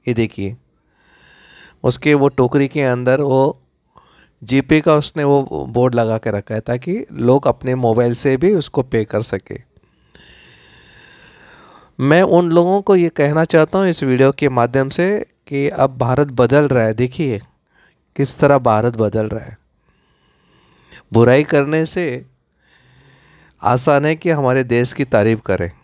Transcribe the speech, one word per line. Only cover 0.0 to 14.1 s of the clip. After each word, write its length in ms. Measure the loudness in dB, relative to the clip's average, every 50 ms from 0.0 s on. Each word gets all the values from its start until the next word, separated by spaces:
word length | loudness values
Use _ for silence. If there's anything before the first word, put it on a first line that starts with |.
| _ -4
ये 60 | -2
देखिए, 420 | -2 -2 -4 -4 -8 -10 -10 -10 -14 _ _ _ _ _ _ _ _ _ _ _ _ _ _ _ _ _ _ -20 -20 -20 -20 _ _ -2
उसके 300 | -2 -2 0 2 0 2
वो 140 | 2 2 0
टोकरी 400 | 2 0 -2 0 2 0 0 0
के 140 | -2 -4 -2
अंदर 380 | -2 -2 -2 0 0 0 0
वो 380 | 0 0 0 2 0 0 -2 _ _ _ _ _ _ _ _ _ _ _ _ _ _ _ _ _ -8
GPay 360 | -2 -2 -2 0 2 0 2
का 140 | 2 2 2
उसने 300 | 2 0 -2 -6 -4 -2
वो 420 | 0 0 0 0 -2 -8 -8 -8 -4
बोर्ड 240 | -2 0 0 0 0
लगा 240 | 0 -2 0 -2 -4
के 120 | -4 -4
रखा 240 | -6 -6 -6 -6 -10
है 60 | -8
ताकि 460 | -6 -6 -6 -6 -6 -8 -8 -8 -8 _ -8
लोग 340 | -2 2 2 2 4 2
अपने 280 | 0 -4 _ -4 -6 -4
मोबाइल 400 | -2 0 0 2 2 0 0 -2
से 220 | -2 0 0 0
भी 180 | 0 0 0 0
उसको 280 | 0 -2 -4 -4 -6 -4
पे 220 | -2 -2 -4 -4
कर 180 | -2 -4 -6 -4
सके। 500 | -4 -6 -8 _ -12 -18 -18 -18 _ _ _ _ _ _ _ _ _ _ -20 -20 -20 -20 -20 -20 -20 -20 _ _ _ _ -20 _ -20 -20 -20 -20 -20 -20 -20 -20 -20 _ _ -20 -20 -20 -20 -20 -20 -20 -20 -20 _ _ -4
मैं 220 | 0 2 4 4 4
उन 300 | 4 4 2 2 4 2
लोगों 300 | 2 2 2 0 -2 2
को 140 | 2 2
ये 120 | 2 2 0
कहना 360 | _ 0 0 0 2 0 0
चाहता 340 | 2 4 2 2 2 0 -2
हूँ 100 | 0 0
इस 140 | -2 -2 -2
वीडियो 300 | -2